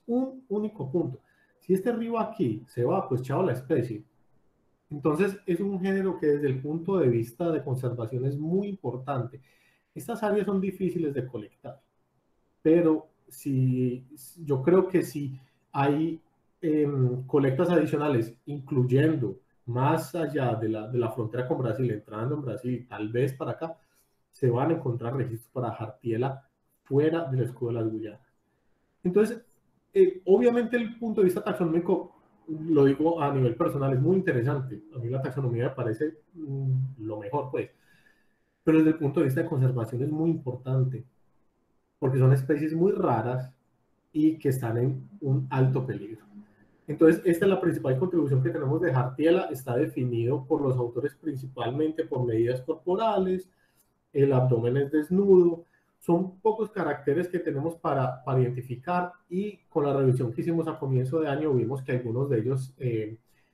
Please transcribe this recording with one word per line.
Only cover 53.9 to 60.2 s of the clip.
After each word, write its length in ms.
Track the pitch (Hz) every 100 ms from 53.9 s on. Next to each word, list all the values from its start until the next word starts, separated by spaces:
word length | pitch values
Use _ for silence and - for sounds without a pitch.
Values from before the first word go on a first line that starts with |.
| _ _
el 180 | 139 139
abdomen 460 | 127 127 117 120 135
es 140 | 139
desnudo, 760 | 156 151 180 202 180 175 165 - _ _ _
son 400 | - 170 190 -
pocos 320 | 220 220 208
caracteres 560 | 190 156 143 - 147 175
que 120 | 175
tenemos 360 | 160 139 160 -
para, 480 | 165 139 127 -
para 160 | - 131
identificar 720 | 120 123 - 120 - 180 180 - -
y 280 | 180 208 - _
con 160 | 160
la 100 | 143
revisión 380 | 139 131 131